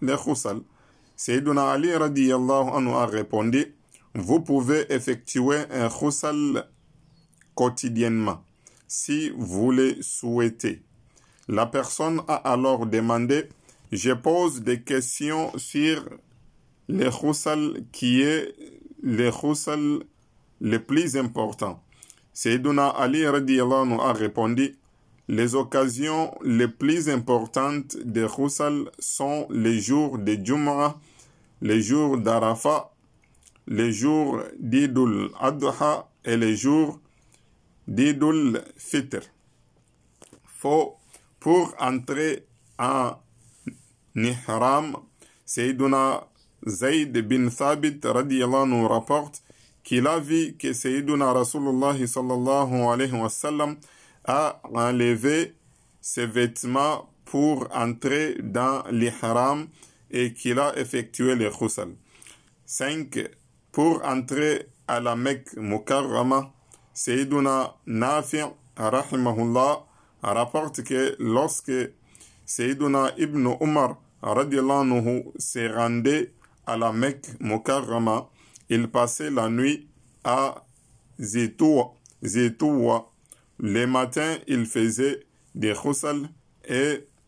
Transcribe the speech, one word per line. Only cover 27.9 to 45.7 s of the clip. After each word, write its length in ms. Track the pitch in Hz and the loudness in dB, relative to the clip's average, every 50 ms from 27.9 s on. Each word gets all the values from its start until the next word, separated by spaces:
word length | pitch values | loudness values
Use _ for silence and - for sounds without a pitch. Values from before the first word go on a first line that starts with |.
| - | -10
de 280 | - 117 120 104 117 113 | -10 -8 -4 -2 -2 -2
ghusl 640 | 110 - - 139 143 139 - 147 147 147 147 - - - - | -2 0 -2 -2 -2 0 -2 -2 -2 0 -2 -4 -6 -10 -10
sont 480 | - - - - 135 139 147 151 135 - | -8 -6 -4 -4 -2 -2 -2 -4 -4 -4
les 300 | - 117 110 113 117 110 | -2 0 2 2 2 2
jours 400 | 95 107 135 147 151 143 135 113 | 2 2 2 2 2 0 -2 -2
de 180 | 101 104 107 104 | -2 -2 -2 -2
Jumu'ah, 560 | 95 110 135 151 147 147 143 143 147 147 151 - - _ _ - - _ _ _ _ _ _ _ | 0 -2 0 0 2 0 2 2 2 0 0 -4 -16 _ _ -20 -20 _ _ _ _ _ _ _
les 200 | - 104 107 113 | 0 2 4 4
jours 360 | 107 104 135 151 151 143 135 | 4 4 2 2 4 2 2
d'Arafat, 760 | 120 104 113 113 113 110 110 113 - - 147 151 143 - - _ _ _ _ _ _ _ _ _ _ _ - _ _ _ | 2 2 2 2 2 2 2 0 0 0 0 0 0 -4 -8 _ _ _ _ _ _ _ _ _ _ _ -20 _ _ _
les 240 | - 110 104 117 120 | -4 -2 0 0 0
jours 520 | 110 101 120 147 156 156 151 139 127 110 - - - - | 0 0 2 2 2 2 2 0 -2 -4 -6 -8 -12 -10
d'Eid 360 | - 117 117 135 143 139 120 | -4 0 2 2 2 4 4
al-Adha 1120 | 127 127 117 104 101 101 98 - - 123 135 151 143 139 139 - - 147 147 151 - - - _ _ - | 2 4 4 2 0 -2 -4 -6 -2 -2 -2 0 0 -2 -2 0 0 0 0 0 -2 -6 -14 _ _ -4
et 140 | 120 117 | -2 0
les 180 | 117 113 110 110 | 2 2 2 2
jours 440 | 101 120 135 147 160 156 147 156 - _ _ _ _ _ _ - _ _ _ _ _ _ _ _ _ _ | 2 2 2 4 4 2 2 -2 -10 _ _ _ _ _ _ -20 _ _ _ _ _ _ _ _ _ _
d'Eid 340 | - - 110 135 147 147 139 | -6 0 2 2 2 2 2
al-Fitr. » 1000 | 147 156 156 156 147 127 110 - - - - - - - - 147 127 - - 98 - - _ _ _ _ _ _ _ _ _ _ _ _ _ _ _ _ _ _ - _ - _ _ | 2 2 2 2 2 0 0 -2 -6 -10 -18 -18 -8 -4 -4 -4 -2 -4 -8 -10 -10 -12 _ _ _ _ _ _ _ _ _ _ _ _ _ _ _ _ _ _ -20 _ -20 _ _
Faut, 520 | - - - - 143 147 156 147 - - _ _ _ - - _ _ _ _ | -20 -16 -4 0 2 2 2 2 0 -4 _ _ _ -20 -20 _ _ _ _
pour 340 | - 151 170 180 170 131 - - | 2 4 4 4 4 0 -4 -2
entrer 640 | - 127 127 127 127 151 139 143 156 160 143 - - _ _ _ _ _ _ | -2 -2 -2 -2 -4 -4 -4 -2 -2 -2 -2 -4 -8 _ _ _ _ _ _
en 400 | - 123 127 135 135 127 120 - - _ _ _ _ _ - _ _ _ - - - _ _ _ _ _ _ _ | -4 -2 0 0 0 0 -2 -4 -8 _ _ _ _ _ -20 _ _ _ -14 -14 -14 _ _ _ _ _ _ _
ihram, 840 | 107 110 123 123 123 - - 110 113 123 127 135 147 156 151 - - - _ _ _ - - _ _ _ | -2 0 0 -2 -4 -6 -4 -2 0 2 4 4 2 0 -2 -8 -12 -14 _ _ _ -20 -20 _ _ _
Sayyiduna 800 | - - 120 120 131 | -8 -4 -2 -2 -2